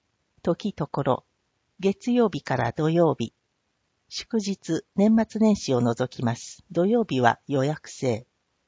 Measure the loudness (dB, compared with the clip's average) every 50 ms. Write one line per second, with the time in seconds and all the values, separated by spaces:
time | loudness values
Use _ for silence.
0 | _ _ _ _ _ _ _ _ -4 -4 -2 -2 -4 -8 -6 -6 -8 -6 -4 -4
1 | 0 0 0 -2 -4 _ _ _ _ _ _ _ _ _ _ -4 -2 -2 -2 _
2 | -2 0 2 2 2 2 0 -4 -4 -4 -2 -2 -2 -2 -2 -2 0 2 4 4
3 | 4 4 2 0 -4 -8 _ _ _ _ _ _ _ _ _ _ _ _ _ _
4 | _ -16 -14 -14 -10 _ -4 -4 -2 -4 -6 -6 -4 -4 -4 -4 -4 _ -2 2
5 | 2 4 4 2 2 0 0 2 2 2 2 2 0 0 0 2 2 0 0 0
6 | -4 -6 -4 -4 -4 -2 -2 -4 -8 -16 -20 -20 _ -6 -2 0 0 2 2 2
7 | 0 0 0 2 4 2 2 2 _ -4 -2 0 0 0 -2 -6 -10 -16 -10 -6
8 | -2 -2 -2 -4 -6 _ _ _ _ _ _ _ _